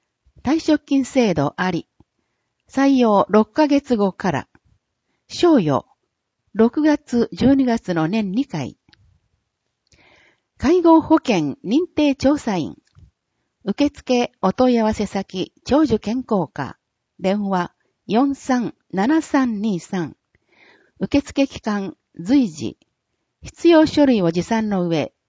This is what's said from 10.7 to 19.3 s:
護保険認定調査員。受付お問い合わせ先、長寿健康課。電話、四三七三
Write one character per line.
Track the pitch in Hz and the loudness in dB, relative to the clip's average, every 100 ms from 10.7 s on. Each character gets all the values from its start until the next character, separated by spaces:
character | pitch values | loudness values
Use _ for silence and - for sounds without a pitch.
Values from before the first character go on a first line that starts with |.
| 359 | 2
護 | 339 320 | 6 4
保 | - 320 | 4 2
険 | - 196 147 - | 2 -2 -2 -6
認 | 170 254 359 | -4 -2 -2
定 | - 302 269 | 0 0 0
調 | 262 294 | 0 0
査 | - 190 | -2 -4
員。 | 120 - _ _ - _ _ _ _ _ | -6 -10 _ _ -20 _ _ _ _ _
受 | - - 285 | -8 -2 -2
付 | - - 247 240 _ | -2 -2 -2 -2 _
お | 185 | -4
問 | - 254 | 2 2
い | 240 | 2
合 | 220 | 0
わ | |
せ | 214 202 | -2 -6
先、 | 202 196 185 - _ | -8 -8 -8 -10 _
長 | - 269 302 | -2 0 2
寿 | 220 | 0
健 | - 247 | -4 -8
康 | 247 208 160 | -4 -2 -2
課。 | - 127 - _ _ _ - | -8 -12 -14 _ _ _ -8
電 | 185 208 | -4 -4
話、 | 202 190 170 _ _ _ - | -2 -4 -6 _ _ _ -4
四 | 208 277 | -2 0
三 | 269 - 254 208 - _ | -2 -4 -4 -4 -10 _
七 | 180 214 320 | -4 0 0
三 | - | 0